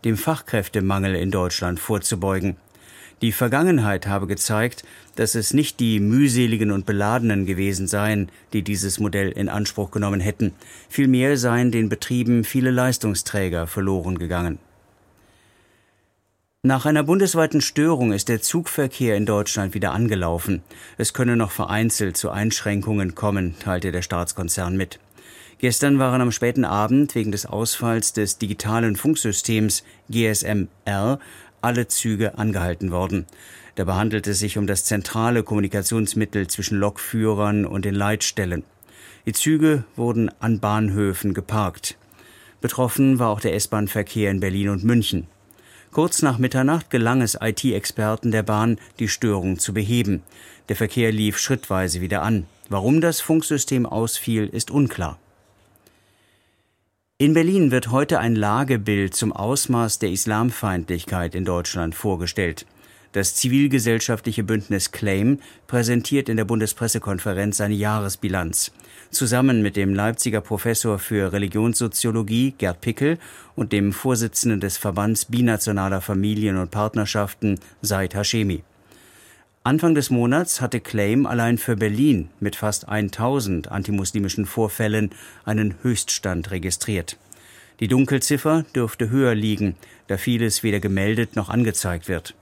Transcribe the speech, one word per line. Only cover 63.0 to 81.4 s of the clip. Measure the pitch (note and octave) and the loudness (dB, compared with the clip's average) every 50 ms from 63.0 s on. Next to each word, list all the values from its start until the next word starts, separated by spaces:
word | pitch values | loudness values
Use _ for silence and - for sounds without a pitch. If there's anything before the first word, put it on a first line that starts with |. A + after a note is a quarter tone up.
| - _ | -20 _
Das | - G2 F#2+ - - | -4 -2 -2 0 -2
zivilgesellschaftliche | - - B2+ B2+ C#3 C#3+ C#3+ C3+ C3 A2 A#2+ A2+ A2+ - - A#2+ A2 - A#2+ G#2 A#2 G#2 | 0 0 2 4 4 4 4 2 2 2 2 2 2 0 -2 -2 -2 -2 -4 -2 -2 0
Bündnis | F2+ A2 G#2+ G2 - G#2 F#2+ - - | 0 -2 -2 0 -2 -2 -2 -2 -4
Claim | - - A2 G2+ F#2+ F#2+ G#2 B2 C#3+ C#3 - - - - _ | -6 -4 -2 0 2 2 2 2 2 0 -4 -20 -20 -20 _
präsentiert | - - B2 A#2 A2+ B2 A#2+ A2 - C#3+ C#3 C3 - | -2 -2 0 2 2 0 0 0 0 0 0 0 0
in | A2+ | 0
der | A2 G#2+ | 0 0
Bundespressekonferenz | F#2+ A#2 A2 A2 G#2 - - A#2 A2 - A2+ - G#2 G2 F2 - G#2+ F#2 F#2+ G2+ G#2+ G2 | 0 0 0 0 -2 -2 -4 -2 -2 -2 -2 -2 -4 -4 -2 -2 -2 -2 0 -2 -2 0
seine | - G#2 G2+ G#2+ | 0 0 0 0
Jahresbilanz. | G2+ G#2 G#2+ G#2+ G#2+ G2+ G2 F#2 - - G2 F#2 F#2 F2 E2 F2+ - - - _ - - - - - - _ | 0 0 0 0 0 -2 -4 -6 -4 -4 -2 -2 -2 -2 -2 -2 -4 -4 -4 _ -18 -20 -20 -20 -20 -18 _
Zusammen | - - C3+ A2+ B2 B2+ B2+ C3+ B2 A2+ | -2 -2 0 2 2 4 4 4 4 4
mit | G#2 G2+ - | 2 2 0
dem | G2+ G2 G2 G2 | 0 2 2 2
Leipziger | G2 G#2 A2+ A#2 - - B2 G#2 G#2+ | 2 2 0 0 -2 -2 -2 -2 -2
Professor | - - A2 G2 - A#2 A2+ - - A2+ G#2 G2 | -2 -2 -6 -2 0 0 0 0 0 0 -2 -2
für | - - A2 G2+ G2 F#2 | -2 -2 0 0 0 0
Religionssoziologie | E2+ G2+ G2+ F#2 F#2+ G#2+ A2 A#2+ A2+ - A#2+ A2 - - - A#2 A2 A2+ A2 G2 A2+ A#2 C3 C3+ B2+ | 0 -2 -2 -2 0 0 0 2 2 0 -2 -2 -2 -2 -2 0 0 0 -2 0 2 2 2 0 0
Gerd | - G#2 F#2 E2+ - | -2 -2 -2 -2 -2
Pickel | - A#2 A2 - C#3 D3+ E3 E3 - - - - - - _ | -4 -6 -2 0 0 0 0 -2 -6 -20 -20 -20 -20 -14 _
und | - B2 - | -6 -4 0
dem | G#2 G2+ G2+ G2+ | 2 2 2 2
Vorsitzenden | F#2+ - - C3 B2+ A2 A#2 A2+ - - - A#2+ A2 F#2+ | 0 0 0 0 0 0 -2 -2 -2 -2 0 0 0 0
des | G2 G2 - | -2 -4 -6
Verbands | - - G#2 E2+ G2+ G2+ G#2+ A2+ - - | -4 -4 -2 -2 0 0 0 0 -2 -2
Binationaler | - A2+ A#2+ B2 A#2 A2 G2+ - A2 G#2 G2 F#2+ F#2+ G2 F#2 | -2 0 2 2 2 2 0 0 -2 0 0 0 0 -2 -2
Familien | - - G2+ F#2+ G2+ G#2+ G#2+ G#2 G#2+ G#2 F#2+ | -2 -2 -2 0 0 0 0 0 0 0 0
und | F#2 F2+ E2+ | 0 -4 -4
Partnerschaften | - G#2+ G#2 A2 - A2+ G#2 - - G#2+ G2+ G2 - _ - G#2 G2 F#2 - - - _ | -2 -2 -2 0 0 -2 -2 0 0 -2 -2 -2 -4 _ 0 0 0 -2 -4 -20 -16 _
Said | - G#2+ G2+ F#2+ F#2+ F2+ - | -4 -2 0 0 -2 -2 -2
Hashemi. | G2+ G#2 - - A2+ G#2+ G2 F2 D#2 - _ _ _ _ _ - - - - - - - - - _ _ _ _ _ _ | -2 -2 0 0 0 0 0 -2 -4 -6 _ _ _ _ _ -20 -20 -20 -20 -20 -20 -20 -20 -20 _ _ _ _ _ _
Anfang | B2 C#3 D#3 E3+ E3+ D#3+ | 0 2 4 4 4 4
des | D3 C3 - | 2 2 2
Monats | C3 A#2+ A#2+ A#2+ C3+ D#3+ F3+ - - - | 2 2 2 2 2 0 0 -2 -2 -4
hatte | B2+ A#2 - A#2+ | -4 -4 -4 -6
Claim | - - - G#2 G2+ G2+ A2+ C3+ C#3 | -6 -4 -2 0 2 2 2 2 2
allein | - B2 A#2+ | 2 2 0